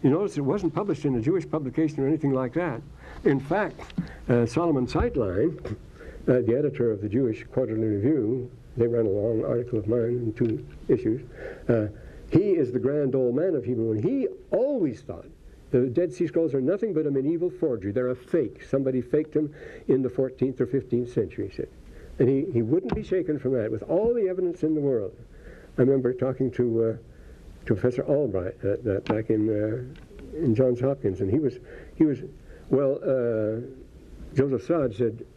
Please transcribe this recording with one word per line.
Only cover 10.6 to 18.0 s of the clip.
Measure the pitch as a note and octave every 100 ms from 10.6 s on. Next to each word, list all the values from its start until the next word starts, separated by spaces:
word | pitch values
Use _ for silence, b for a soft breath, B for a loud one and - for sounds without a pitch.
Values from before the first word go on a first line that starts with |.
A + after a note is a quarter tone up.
| - - -
issues, | A#2 A2+ B2 - B B B -
uh, | A#2 G#2 B B B B
he | E3 G3+
is | E3+ B2
the | B2+
grand | A#2+ D3 C#3
old | C3 B2 B2+
man | F#3
of | D3+
Hebrew, | A#2 A#2+ A2+
and | G#2+
he | C#3+ C4+ B3+ - -
always | F#3+ C4+ C4+ D#3+ A2+
thought | - F2 - - - B -
the | B2+
Dead | C3 A#2+ F3
Sea | - E3
Scrolls | E3 D#3+
are | C3+
nothing | C3 G3 A3+
but | D#3 D3
a |
medieval | C#3 C#3 E3+ F3+
forgery. | - D#3+ A#2 G2
They're | G#2